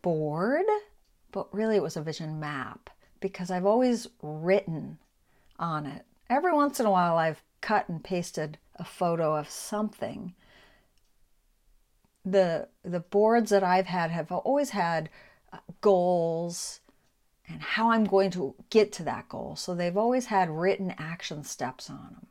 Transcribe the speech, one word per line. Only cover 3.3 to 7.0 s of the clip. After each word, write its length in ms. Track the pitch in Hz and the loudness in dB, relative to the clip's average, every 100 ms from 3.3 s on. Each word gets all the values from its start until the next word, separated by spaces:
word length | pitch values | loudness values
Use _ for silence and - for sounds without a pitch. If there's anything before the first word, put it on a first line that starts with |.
| 185 180 | -6 -4
I've 140 | 180 190 | 0 4
always 420 | 226 254 233 - _ | 6 4 2 -2 _
written 760 | 151 156 165 196 - 160 - 160 _ _ _ _ _ - | -10 -4 2 2 2 -6 -8 -14 _ _ _ _ _ -8
on 260 | 170 156 147 | -4 -4 -6
it. 200 | 147 - _ _ | -12 -18 _ _
Every 200 | 254 359 | 0 2
once 280 | 302 285 - | 2 2 2
in 80 | 220 | 2
a 40 | |
while, 260 | 185 | 4